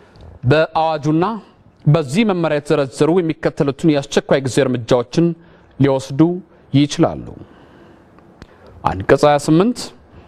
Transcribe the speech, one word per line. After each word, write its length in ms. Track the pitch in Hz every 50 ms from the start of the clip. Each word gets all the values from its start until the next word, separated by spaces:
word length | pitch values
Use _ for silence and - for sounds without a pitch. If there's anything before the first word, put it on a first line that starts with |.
| - _ _ - - - - - -
በአዋጁና 800 | 123 143 156 160 - - 165 160 160 160 156 131 151 156 160 180 208 226 196 - - _ _ _ _ _ _ -
በዚህ 380 | 147 147 165 151 123 135 202 240
መመሪያ 320 | 208 190 175 165 151 151
የተዘረዘሩ 520 | 147 - - 160 143 139 131 - - 151 156 170
የሚከተሉትን 760 | 190 170 160 151 - - 151 - - 156 139 131 - - 165
የአስቸኳይ 480 | 147 139 135 - - 208 - - 180 139
ጊዜ 160 | 135 127 - 147
እርምጃዎችን 640 | 135 127 123 120 113 - 131 123 120 - - 165 170 170 165 - - - - - _ _ _ -
ሊወስዱ 420 | 135 139 135 135 - - 139 135 160 170 180 185 - _ _ _ _ _ -
ይችላሉ። 540 | 139 147 143 - - 156 104 80 67 58 53 - - - - - - - - - - - - - _ _ _ _ - - - _ _ - - - _ - - - - -
አንቀጽ 400 | 139 - 90 - - 139 135 -
ሃያ 160 | 147 147 143
ስምንት 400 | - - 156 165 196 247 240 - - - - - _ _ - - -